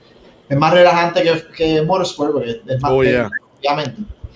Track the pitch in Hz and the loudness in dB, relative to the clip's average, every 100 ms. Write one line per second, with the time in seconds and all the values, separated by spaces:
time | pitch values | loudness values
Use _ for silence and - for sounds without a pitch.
0 | _ - - - - 139 156 180 175 170 | _ -20 -20 -20 -6 0 2 6 6 4
1 | 170 175 165 160 - - 160 156 156 185 | 0 0 0 0 -4 -4 -2 0 0 -2
2 | 175 - 147 143 120 117 113 131 135 131 | -4 -4 -4 -4 -4 -8 -6 -4 0 2
3 | 127 123 110 - _ _ 139 143 139 110 | 2 0 -2 -8 _ _ -4 -4 -6 -10
4 | 208 - - | -14 -16 -20